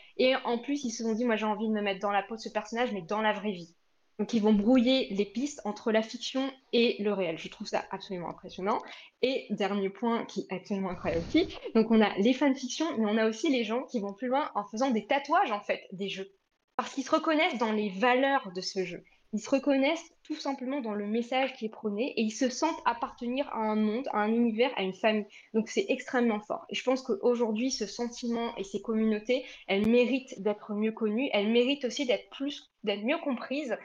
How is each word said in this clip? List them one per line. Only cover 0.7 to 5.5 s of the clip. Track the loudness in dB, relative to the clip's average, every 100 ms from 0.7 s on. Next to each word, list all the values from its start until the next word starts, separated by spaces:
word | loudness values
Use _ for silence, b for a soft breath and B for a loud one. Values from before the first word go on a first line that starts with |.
| -4
ils | -4
se | -4
sont | -2
dit, « | 0 2
Moi, | 2
j'ai |
envie | 0 0 0
de |
me | 0
mettre | 0 -2
dans | 0
la | 0
peau | -2 -8
de |
ce | -6
personnage, | -6 -4 -2 -2
mais | -2
dans | -4 0
la | 0
vraie | 0 -4
vie. » | -6 -10 _ _ _ _ -6
Donc, | 0
ils | 2
vont | 4
brouiller | 6 6 6 6 4 2
les | -2
pistes | -2 -2 -6